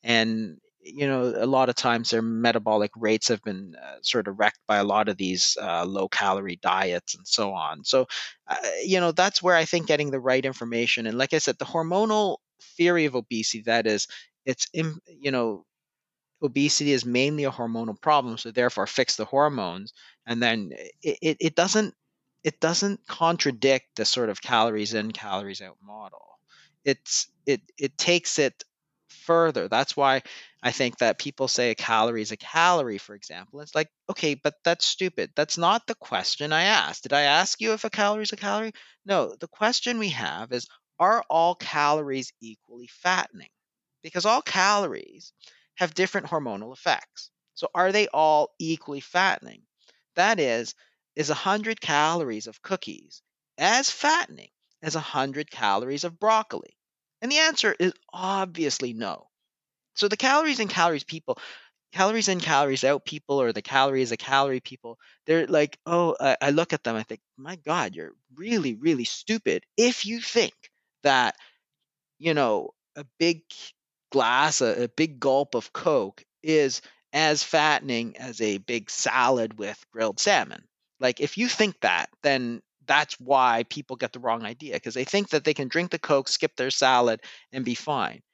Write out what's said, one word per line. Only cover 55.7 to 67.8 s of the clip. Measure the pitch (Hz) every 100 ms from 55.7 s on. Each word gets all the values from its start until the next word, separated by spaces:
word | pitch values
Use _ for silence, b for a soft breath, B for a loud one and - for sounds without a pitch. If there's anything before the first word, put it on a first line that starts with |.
| 98 123 143
of | 170 170
broccoli? | 214 220 214 - - _ _ _ _ _
And | 240
the | 294
answer | 320 320 214 -
is | 185 - _
obviously | 185 185 196 185 170 151 - 123
no. | 110 104 78 _ _ _ _ _ _ _
So | - 208
the | 214
calories | 262 285 320 254
in, | 208
calories | 185 170 151
people, | - 160 - 123 B B B _ _
calories | - 190 220 202
in, | 185
calories | 156 143 143 131
out | 131 143
people, | - 151 - 139
or | 123
the | 104
calorie | - 135 139 135
is | 123
a | 117
calorie | - 135 139 127
people, | - 131 117 117 b b -
they're | 165 -
like, | 156 147 - -
oh, | 170 170 -
I, | 135 127
I | 139
look | 147 165
at | 156
them, | 120
I | 113
think, | 107 113 _ _
"My | 139 180
God, | 147 170